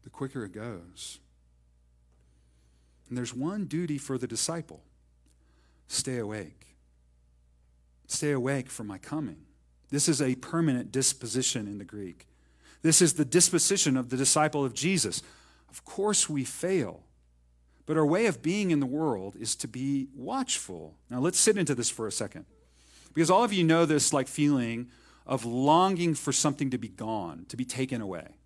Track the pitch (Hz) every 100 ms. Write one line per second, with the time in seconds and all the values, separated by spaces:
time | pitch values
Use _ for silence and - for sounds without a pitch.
0 | - - 135 135 104 104 117 95 87 87
1 | - - _ _ _ _ _ _ _ _
2 | _ _ _ _ _ _ _ _ _ _
3 | _ 123 120 123 151 208 175 156 175 143
4 | - 131 123 113 - 165 160 - _ _
5 | _ _ _ _ _ _ _ _ _ -
6 | - 123 104 107 85 - - _ _ _
7 | _ _ _ _ _ _ _ _ _ _
8 | - - 151 139 127 139 131 - 104 95
9 | - 151 131 76 - _ _ _ _ 147
10 | 170 135 135 127 - 165 160 127 - 131
11 | 127 - 117 123 127 123 104 101 92 104
12 | 95 85 - _ _ _ - - 160 156
13 | 170 - 135 175 170 180 - 196 151 131
14 | 123 127 135 156 151 147 135 110 156 185
15 | 104 - - - - _ _ - - -
16 | 208 202 - 147 123 - 175 190 101 82
17 | _ _ _ _ _ _ _ _ - 156
18 | 151 175 226 123 151 202 190 151 131 147
19 | 160 104 98 - 113 - 120 123 135 139
20 | 135 - 135 262 254 - - 87 80 -
21 | _ 123 160 180 220 208 160 123 117 -
22 | 110 - 101 - - _ _ _ _ -
23 | - - 160 185 233 196 160 165 165 151
24 | - 147 131 - 147 139 117 117 123 -
25 | - - - 131 117 120 139 160 190 175
26 | 170 147 - 131 151 139 139 123 107 -
27 | 110 110 85 69 92 117 123 117 131 123
28 | 101 85 - -